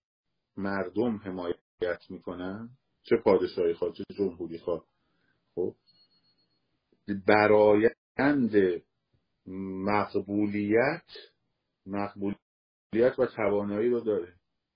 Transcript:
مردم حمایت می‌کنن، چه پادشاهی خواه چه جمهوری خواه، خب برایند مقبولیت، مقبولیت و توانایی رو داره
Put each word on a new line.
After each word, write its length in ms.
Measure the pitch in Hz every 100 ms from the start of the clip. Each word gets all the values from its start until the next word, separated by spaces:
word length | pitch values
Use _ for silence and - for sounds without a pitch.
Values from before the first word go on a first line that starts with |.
| _ _ _ _ _ -
مردم 580 | 98 98 90 104 120 104
حمایت 920 | 98 92 85 - _ - 90 87 -
می‌کنن، 600 | 90 - 87 90 101 117 - _ _
چه 120 | - 117
پادشاهی 500 | 113 92 87 - 85
خواه 200 | 85 87
چه 100 | - 101 95
جمهوری 420 | 98 85 82 82
خواه، 260 | - 82 - _ _ _ _ _ _ -
خب 200 | - - _ _ _ _ _ _ _ _ _ _ _ _ - 98 95
برایند 1600 | 107 104 107 107 104 113 - _ - 139 143 117 104 92 85 - _ _ _ _ _ - 92 95 95 98
مقبولیت، 1200 | 104 98 101 95 101 104 104 104 110 131 165 - - - _ _ _ _ _ 98
مقبولیت 1300 | 101 101 101 98 101 _ _ _ _ _ 110 123 131
و 60 | 120 -
توانایی 540 | 104 101 101 101 120
رو 100 | 120
داره 360 | 110 98 85 - _ _ _